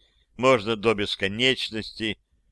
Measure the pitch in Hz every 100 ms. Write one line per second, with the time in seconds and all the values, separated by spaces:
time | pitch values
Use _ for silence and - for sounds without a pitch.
0 | _ _ _ - 127 127 101 110 107 104
1 | 101 - 98 104 131 127 - 110 - -
2 | 110 98 _ _ _